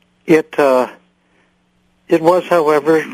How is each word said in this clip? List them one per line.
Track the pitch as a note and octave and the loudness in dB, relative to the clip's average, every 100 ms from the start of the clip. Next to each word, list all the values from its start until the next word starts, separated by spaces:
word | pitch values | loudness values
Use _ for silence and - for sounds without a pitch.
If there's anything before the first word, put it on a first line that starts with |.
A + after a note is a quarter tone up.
| _ _ - | _ _ 0
it, | D#3+ - - | 0 0 -2
uh, | C#3+ B2+ A2+ - _ _ _ _ _ _ _ _ _ _ - | 0 0 -2 -10 _ _ _ _ _ _ _ _ _ _ -4
it | E3 | 0
was, | D#3+ F3+ E3+ | 2 0 0
however, | F3 D3 D3+ D3 D#3+ D3 | -2 0 0 0 -2 -2